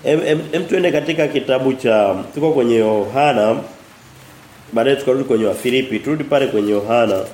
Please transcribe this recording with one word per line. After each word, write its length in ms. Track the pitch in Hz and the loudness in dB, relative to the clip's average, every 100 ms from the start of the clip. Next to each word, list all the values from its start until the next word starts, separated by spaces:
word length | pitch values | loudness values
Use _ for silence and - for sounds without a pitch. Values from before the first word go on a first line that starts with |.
Em, 160 | 131 156 151 | 0 0 0
em, 140 | 156 - | -2 -2
em, 120 | 170 | -6
tuende 280 | 180 185 180 | -2 0 2
katika 360 | 147 147 160 151 | 0 -2 -2 0
kitabu 440 | 143 120 131 135 | -2 -2 0 0
cha, 420 | 131 120 107 98 95 - | 0 2 2 2 0 -6
tuko 180 | - 156 | -2 0
kwenye 220 | 143 120 | 2 2
Yohana, 800 | 117 110 107 101 131 147 120 107 113 - - - - - - - - - - - | 2 2 0 -2 0 2 2 0 0 -6 -18 -20 -20 -20 -20 -20 -20 -20 -20 -6
baadaye 240 | 113 127 135 | 0 2 2
tukarudi 280 | - 131 | 0 0
kwenye 200 | 135 110 | 0 0
Wafilipi, 540 | 107 90 123 127 131 107 | 0 -2 0 0 -2 -4
turudi 260 | 135 156 | -4 -6
pale 220 | 139 143 131 | 0 0 2
kwenye 240 | 107 101 | 0 0
Yohana. 480 | 104 104 120 113 95 92 | -2 0 0 2 0 -4